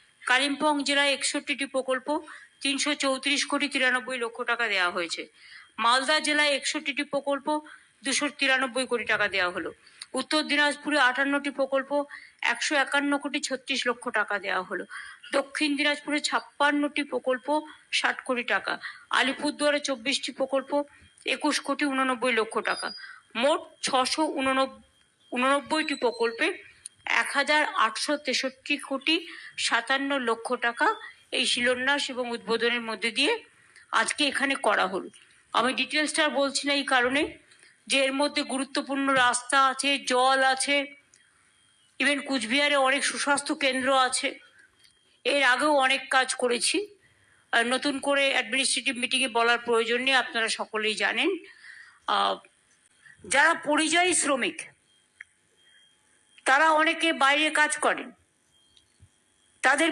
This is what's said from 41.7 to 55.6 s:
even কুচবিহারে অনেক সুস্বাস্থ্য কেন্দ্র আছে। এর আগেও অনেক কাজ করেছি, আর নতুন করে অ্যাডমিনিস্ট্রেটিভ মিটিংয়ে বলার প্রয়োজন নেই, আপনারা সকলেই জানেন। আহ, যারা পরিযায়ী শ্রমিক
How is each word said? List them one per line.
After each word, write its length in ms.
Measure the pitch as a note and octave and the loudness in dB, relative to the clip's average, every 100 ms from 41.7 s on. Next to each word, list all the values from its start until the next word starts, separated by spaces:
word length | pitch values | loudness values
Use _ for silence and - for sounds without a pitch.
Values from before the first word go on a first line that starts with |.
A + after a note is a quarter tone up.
| _ _ - | _ _ -2
even 180 | C4+ C#4+ | 0 0
কুচবিহারে 540 | - C4+ G#3+ C#4 D4 D4 | -2 -4 0 2 2 4
অনেক 280 | C4 C#4 | 4 2
সুস্বাস্থ্য 500 | - A#3+ - C#4+ C#4+ | 0 -2 0 0 0
কেন্দ্র 340 | D4+ C#4 C4 B3+ C4+ | -2 0 0 2 4
আছে। 300 | B3+ - C#4 - - _ - _ _ _ _ _ | 2 0 -4 -6 -16 _ -20 _ _ _ _ _
এর 180 | A#3+ C#4+ | -2 2
আগেও 300 | C4 B3 D4+ C#4+ | 4 4 4 4
অনেক 260 | C4 C4+ C4+ | 4 2 0
কাজ 240 | C4+ B3+ | 2 2
করেছি, 440 | - B3 A#3+ - E4+ G#4 - _ _ _ _ _ | 0 0 0 0 -2 -4 -10 _ _ _ _ _
আর 140 | A#3 A#3 | 0 2
নতুন 280 | B3+ D4 C4+ | 0 -2 -2
করে 260 | C#4 C#4 C#4 | 0 2 2
অ্যাডমিনিস্ট্রেটিভ 640 | C4 G#3+ C4 B3+ C4 B3 A#3+ | 2 0 0 0 -2 -4 -4
মিটিংয়ে 320 | A#3+ B3+ B3+ | -2 -2 0
বলার 300 | A3+ A#3 A#3 | 2 2 2
প্রয়োজন 420 | A#3+ A3+ A3+ A#3+ | 2 0 2 0
নেই, 120 | C4 | 2
আপনারা 340 | C4 A#3 A#3 A3 | 0 0 -2 -2
সকলেই 460 | - G3+ G#3+ G#3+ | -4 -6 -4 -2
জানেন। 360 | G#3 G3+ A3 D4+ F4 - - - - - - - | -2 -2 0 -2 -2 -8 -20 -20 -20 -20 -12 -2
আহ, 280 | G#3 G3 F#3+ - _ _ _ _ _ - - | 0 0 -2 -8 _ _ _ _ _ -20 -16
যারা 300 | G#3 C4 D#4 | -2 4 4
পরিযায়ী 600 | D#4+ C#4+ D4+ D#4 E4+ F4+ | 2 0 0 2 2 4
শ্রমিক 440 | E4 D4 C4 G3+ - - _ _ _ _ - - _ _ _ | 2 2 0 -2 -6 -14 _ _ _ _ -20 -20 _ _ _